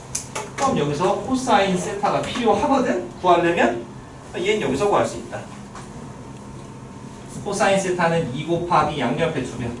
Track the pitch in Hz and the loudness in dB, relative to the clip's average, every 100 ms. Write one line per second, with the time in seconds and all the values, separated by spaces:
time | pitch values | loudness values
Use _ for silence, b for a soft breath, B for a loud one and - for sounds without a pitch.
0 | - - - - - - 269 175 147 147 | -10 -10 -8 -10 -8 0 2 2 2 2
1 | 190 202 - 254 226 202 190 180 - - | 2 2 0 0 4 4 4 2 -2 0
2 | 196 190 - - 226 202 294 262 - - | 0 0 -2 0 4 4 4 4 2 0
3 | - - 175 175 170 180 - - - - | -4 0 4 6 6 4 2 0 -6 -12
4 | - - - - 185 214 135 - 208 143 | -16 -16 -12 -4 0 2 0 2 2 2
5 | 143 - - - - - - - - - | 2 -2 -8 -10 -10 -14 -14 -14 -14 -14
6 | - - - - - - - - - - | -14 -14 -14 -14 -14 -14 -14 -14 -14 -14
7 | - - - - 208 196 202 190 180 175 | -14 -14 -12 -8 -4 2 4 4 2 2
8 | 165 165 - 147 165 170 - 131 - 147 | 2 2 0 -4 -2 0 2 2 2 0
9 | 123 151 165 143 120 - 120 - | -2 0 0 0 -4 -4 -6 -6